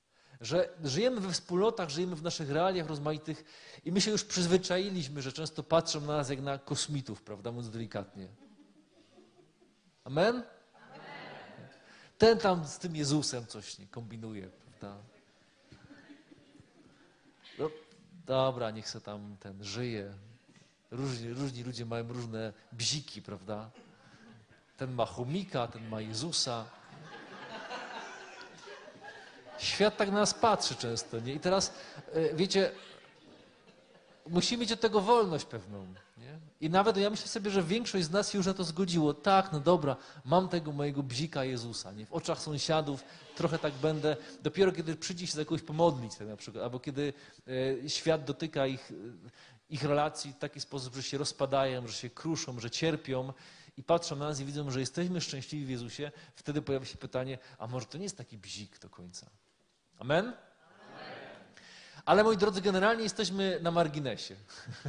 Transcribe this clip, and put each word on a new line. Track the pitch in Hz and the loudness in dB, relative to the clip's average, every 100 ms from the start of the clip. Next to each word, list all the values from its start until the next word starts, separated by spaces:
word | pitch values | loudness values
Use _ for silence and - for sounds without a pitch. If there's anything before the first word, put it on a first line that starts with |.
| _ _ _ 139 | _ _ _ -14
Że | 117 170 170 170 | 0 2 2 0
żyjemy | 147 143 247 240 | -2 2 2 2
we | 185 | 0
wspólnotach, | 165 - 175 220 226 165 | -2 0 4 4 2 -2
żyjemy | 147 180 160 | -2 -2 -2
w | |
naszych | 170 - 143 | -4 -4 0
realiach | 147 185 185 156 | 2 4 2 -2
rozmaitych | 147 147 156 160 151 - - - - 165 | -2 -2 -4 -4 -8 -12 -20 -20 -10 0
i | |
my | 185 | 2
się | 214 | 4
już | 214 | 2
przyzwyczailiśmy, | - 185 170 180 180 180 202 180 139 147 | 0 0 4 4 4 0 0 -2 -4 -6
że | 131 | -6
często | 143 156 - | -6 -6 -6
patrzą | - 165 165 156 | 4 4 4 -2
na | 147 151 | 0 0
nas | 131 | 0
jak | 135 | -2
na | 139 139 | -2 -4
kosmitów, | - 147 - 143 127 101 | -2 -2 -2 -4 -4 -10
prawda, | - 101 117 | -10 -10 -6
mówiąc | 120 117 | -6 -6
delikatnie. | 113 110 104 98 101 92 110 - - - _ _ 359 _ 370 - - _ _ _ _ _ _ | -8 -6 -6 -8 -12 -14 -16 -20 -20 -20 _ _ _ _ -20 -20 -20 _ _ _ _ _ _
Amen? | 127 143 208 247 - - _ - - - - - - - - - - - - - - _ | -4 4 4 2 -6 -16 _ -20 -20 -18 -16 -14 -14 -16 -16 -18 -20 -20 -20 -20 -20 _
Ten | 220 226 | 8 8
tam | 202 175 147 | 6 4 0
z | - | -6
tym | 180 156 | -6 -2
Jezusem | 139 151 - 123 113 | 2 2 2 -4 -6
coś | 110 - - | -10 -12 -14
nie | 98 | -14
kombinuje, | 123 110 113 110 107 95 | -12 -10 -10 -10 -10 -12
prawda? | - - - 101 101 113 - _ _ _ _ _ - - - - - _ - - - - _ - - - _ _ _ - - | -16 -20 -14 -14 -14 -18 -20 _ _ _ _ _ -20 -20 -20 -20 -20 _ -20 -20 -20 -20 _ -20 -20 -20 _ _ _ -18 -4
No, | 156 - - - - - - | -4 -4 -16 -20 -20 -16 -2
dobra, | 131 131 123 113 | 2 2 0 -4
niech | 110 - | -4 -8
se | 113 | -10
tam | - 104 104 101 | -10 -10 -12 -14
ten | 101 98 | -14 -12
żyje. | 101 110 123 110 101 101 107 - _ - - _ _ | -8 -6 -4 -4 -6 -12 -18 -20 _ -20 -20 _ _
Różni, | 120 135 120 117 | -6 -4 -4 -6
różni | 123 139 120 | -4 -4 -4
ludzie | 123 117 117 | -8 -6 -4
mają | 117 117 | -4 -4
różne | 123 117 110 110 - - | -6 -6 -6 -6 -8 -16
bziki, | 117 113 147 - 104 | -4 -2 0 -4 -12
prawda? | - 98 95 107 113 - - - - - - - - - _ - | -12 -10 -6 -8 -8 -16 -20 -20 -20 -20 -20 -20 -20 -20 _ -10
Ten | 131 | -6
ma | 123 110 | 0 -2
chomika, | 123 123 180 185 139 117 | -2 -2 -2 -2 -2 -2
ten | 113 113 | -6 -8
ma | 110 | -6
Jezusa. | 110 110 165 - 180 117 110 - - - - - - 196 - 214 - 254 - 226 - - - - 480 - 403 - 605 - 403 - - - - - | -4 -4 -2 0 0 -2 -6 -14 -20 -18 -16 -16 -16 -16 -12 -12 -10 -10 -10 -10 -12 -14 -16 -16 -18 -18 -18 -16 -18 -18 -18 -18 -18 -20 -16 -6
Świat | - - 208 - | -4 2 2 4
tak | 196 | 2
na | 202 | 4
nas | 202 | 2
patrzy | - 226 196 - 127 | 4 4 4 2 -4
często, | 120 113 - 113 | -4 -4 -4 -6
nie? | 120 | -4
I | 147 | -2
teraz, | 175 190 190 - - 151 - | 2 2 2 -4 -16 -16 -4
e, | 160 156 160 | 0 0 2
wiecie, | 196 196 180 - - - - - - - - - - - - - - - 156 | 2 4 2 0 -14 -20 -20 -20 -20 -20 -20 -20 -20 -20 -20 -20 -20 -20 0
musimy | 175 - 240 | 2 2 2
mieć | 220 | 0
od | 226 | 2
tego | 220 208 | 4 4
wolność | 196 240 196 151 - | 8 6 6 2 -2
pewną, | 113 98 101 92 95 - - | -8 -8 -12 -12 -16 -20 -18
nie? | 123 156 156 _ | -16 -16 -18 _
I | 156 | 4
nawet | 185 208 196 | 6 6 4
ja | 202 | 2
myślę | 214 - | 0 -4
sobie, | 226 202 | -4 2
że | 196 | 2
większość | 160 226 240 196 156 | 4 2 2 0 2
z | |
nas | 196 202 | 2 2
się | 202 | 2
już | 185 | 2
na | |
to | 190 | 2
zgodziło. | 170 160 190 170 147 | -2 0 2 4 4
Tak, | 147 202 190 190 | 4 6 6 6
no | 151 | 4
dobra, | 147 175 139 131 - - 127 | 8 8 6 0 -6 -14 4
mam | 175 185 | 4 6
tego | 175 151 | 0 -2
mojego | 143 143 143 | -2 0 0
bzika | 135 120 160 143 | -2 -2 -2 -2
Jezusa, | 131 123 117 110 95 | -2 -2 -6 -8 -10
nie? | 104 110 | -10 -6
W | |
oczach | 233 - 156 | -4 -2 -2
sąsiadów | 156 147 - 160 147 135 - - - - | -2 -2 2 4 2 -2 -8 -18 -14 -2
trochę | 160 160 | 0 2
tak | 151 | 0
będę, | 135 156 156 151 143 - - | 2 2 2 2 0 -4 -6
dopiero | 147 185 190 | -4 4 4
kiedy | 175 160 156 | 4 -2 -4
przyjdzie | - 175 180 | -6 -6 -4
się | |
za | 151 151 | -4 -2
kogoś | 165 | -2
pomodlić, | - 156 170 131 110 - | -2 4 6 4 -4 -8
tak | 107 | -10
na | 104 | -10
przykład, | - 98 | -12 -6
albo | 120 123 | -6 -4
kiedy, | 147 135 147 - - - - 127 131 127 | -6 -2 -4 -4 -16 -20 -6 -2 0 0
e, | 147 | -2
świat | - 160 156 139 | 0 4 4 2
dotyka | 139 160 147 135 | -4 -2 0 0
ich, | 131 - | 0 -8
e, | 95 113 92 92 - - - _ | -12 -12 -14 -18 -20 -20 -20 _
ich | 147 | -2
relacji | 143 147 151 151 143 | 2 4 2 -2 -10
w | 131 | -8
taki | 147 143 | -10 -8
sposób, | - 139 127 131 | -8 -8 -6 -6
że | |
się | 120 139 | -4 -4
rozpadają, | 143 - 135 135 135 127 120 | -4 0 2 4 2 0 -4
że | |
się | - 123 | -8 -8
kruszą, | - 160 151 - 120 | -6 -2 -2 -4 -6
że | 117 | -6
cierpią | - 165 151 - 131 131 - - - - - | 0 0 0 -2 -2 -2 -8 -18 -20 -18 -10
i | |
patrzą | - 170 - 143 | 2 2 2 -2
na | 147 | -2
nas | 139 | -2
i | 139 | -4
widzą, | 143 143 | -4 -2
że | 131 | -2
jesteśmy | 131 - 180 175 | -2 -2 0 -2
szczęśliwi | - 139 - 151 131 | -4 -6 -6 -6 -4
w | |
Jezusie, | 123 120 - 143 - - - | -4 -6 -8 -8 -8 -20 -10
wtedy | - 147 | -4 -2
pojawia | 147 135 123 | 0 0 -2
się | - | -10
pytanie, | 131 131 131 127 - - | -4 -4 -2 -6 -12 -12
a | 113 | -6
może | 127 117 | -6 -6
to | 156 | -8
nie | |
jest | 196 - | -8 -10
taki | 131 110 | -14 -16
bzik | 95 101 101 - | -12 -12 -12 -16
do | 98 | -20
końca? | - 87 - - _ _ _ _ _ _ _ | -18 -16 -16 -18 _ _ _ _ _ _ _
Amen? | 120 160 233 - - _ - - - - - - - - - - - - - - - | 2 2 2 -6 -18 _ -20 -20 -20 -16 -14 -14 -14 -18 -20 -20 -20 -20 -20 -6 6
Ale | 190 | 8
moi | 220 208 | 8 6
drodzy, | 208 196 | 4 4
generalnie | 196 190 208 226 | 2 6 4 4
jesteśmy | 220 - 185 196 190 170 | 0 0 -2 0 0 2
na | 170 | 4
marginesie. | 170 160 147 135 101 - 98 104 - - - | 4 4 2 -2 -4 -8 -12 -16 -16 -12 -8